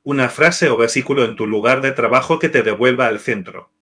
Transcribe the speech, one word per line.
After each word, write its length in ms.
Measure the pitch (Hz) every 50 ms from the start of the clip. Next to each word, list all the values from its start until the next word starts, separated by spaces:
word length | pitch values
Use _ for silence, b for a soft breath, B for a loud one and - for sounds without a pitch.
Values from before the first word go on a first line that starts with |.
una 280 | - 135 143 135 131 117
frase 400 | - - 151 170 175 - 170 147
o 80 | 120 110
versículo 460 | 117 117 - 147 135 - 143 139 123
en 120 | 110 110
tu 100 | - 113
lugar 360 | 107 107 107 101 120 131 135
de 100 | 135 135
trabajo 480 | 135 - 120 110 117 131 127 - 165 156
que 100 | - 156
te 140 | - 165 143
devuelva 440 | 110 104 101 120 127 123 123 127 117
al 120 | 110 104
centro. 520 | - - 117 104 90 - - 87 - _ _ _ _ _